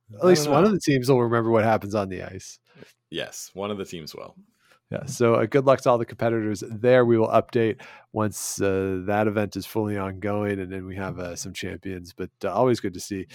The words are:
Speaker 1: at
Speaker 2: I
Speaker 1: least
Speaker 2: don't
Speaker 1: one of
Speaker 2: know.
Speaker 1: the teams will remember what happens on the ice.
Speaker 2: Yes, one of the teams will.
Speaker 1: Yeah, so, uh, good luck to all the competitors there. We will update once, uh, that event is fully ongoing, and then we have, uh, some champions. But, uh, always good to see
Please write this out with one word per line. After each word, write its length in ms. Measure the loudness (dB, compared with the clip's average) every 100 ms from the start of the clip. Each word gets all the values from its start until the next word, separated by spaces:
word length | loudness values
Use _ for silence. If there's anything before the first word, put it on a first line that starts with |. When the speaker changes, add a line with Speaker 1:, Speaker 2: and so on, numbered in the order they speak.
| _
Speaker 1:
at 100 | 2
Speaker 2:
I 40 | 4
Speaker 1:
least 160 | 6 4
Speaker 2:
don't 80 |
Speaker 1:
one 100 | 4 4
of 60 |
Speaker 2:
know. 40 | 2
Speaker 1:
the 60 |
teams 280 | 2 2 4
will 120 | 4
remember 300 | 4 2 4
what 120 | 4
happens 300 | 4 2 0 -2
on 140 | -2
the 140 | -6
ice. 360 | -10 -14 -16 -20 _ _ -20 _ _
Speaker 2:
Yes, 380 | -8 -8 -10 -14
one 160 | -8 -8
of 60 | -6
the 80 | -8
teams 280 | -12 -14 -14
will. 200 | -16 -20 _ _ _ _ -10
Speaker 1:
Yeah, 160 | -10 -6
so, 300 | 0 4 4
uh, 100 | 2
good 200 | 2 4
luck 140 | 4
to 80 | 4
all 80 | 2
the 80 | 0
competitors 580 | -4 -2 -2 -2 -6 -8
there. 360 | -2 4 6 6
We 120 | 4
will 120 | 4
update 500 | 2 2 0 0 -2 -10 -20 _
once, 480 | -4 -2 -4 -8 -2
uh, 440 | 0 0 0 -2 -2
that 220 | 0 0
event 280 | 0 -2 -4
is 100 | -6
fully 300 | -4 -2 -2
ongoing, 640 | -6 -6 -4 -2 -2 -4
and 100 | -6
then 140 | -10 -10
we 120 | -8
have, 200 | -8 -8
uh, 180 | -10 -10
some 160 | -12
champions. 580 | -10 -10 -10 -10 -12 -12
But, 180 | -12 -14 _
uh, 80 | -4
always 280 | 2 2 2
good 120 | -2 -8
to 40 |
see 280 | -8 -10 -10